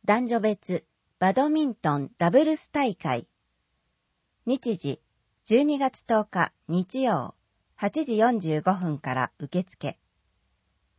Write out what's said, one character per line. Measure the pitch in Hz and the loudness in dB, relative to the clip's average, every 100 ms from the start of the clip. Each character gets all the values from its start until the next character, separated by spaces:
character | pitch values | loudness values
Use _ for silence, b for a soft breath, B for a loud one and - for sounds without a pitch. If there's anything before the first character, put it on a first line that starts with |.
ー、 | 202 | 0
男 | 226 240 | 0 0
女 | 233 | 0
別、 | 214 202 - 175 _ _ _ - | 0 -2 -4 -6 _ _ _ 0
バ | 185 | 2
ド | 226 302 | 2 2
ミ | 311 285 | 2 0
ン | - | -2
ト | 156 143 | -2 0
ン | 135 - | -4 -2
ダ | 170 | 4
ブ | 247 | 4
ル | 311 311 | 4 0
ス | - | -4
大 | 294 254 - | -2 -2 -2
会。 | 151 120 - _ _ _ _ _ _ _ _ _ _ _ 233 | -4 -4 -6 _ _ _ _ _ _ _ _ _ _ _ -4
日 | 262 240 196 | -2 -2 -4
時、 | 139 - _ _ _ _ | -4 -8 _ _ _ _
十 | - 233 | 2 2
二 | 294 277 | 4 0
月 | 262 - - | -2 -4 -2
十 | 220 208 | -2 0
日、 | 180 - _ - | -2 -4 _ -4
日 | 175 185 262 | -2 -2 -2
曜、 | 254 156 120 _ _ _ _ - | 0 0 -4 _ _ _ _ -6
八 | 208 311 | -4 -4
時 | 277 214 | -2 2
四 | 240 226 | 2 2
十 | 165 151 | -2 0
五 | 185 | 0
分 | 190 175 147 | 0 -2 -4
か | 135 | -4
ら | 127 127 - | -4 -4 -6
受 | 139 180 | -4 -4
付。 | - - 143 - _ _ _ _ _ _ _ _ _ | -6 -10 -10 -10 _ _ _ _ _ _ _ _ _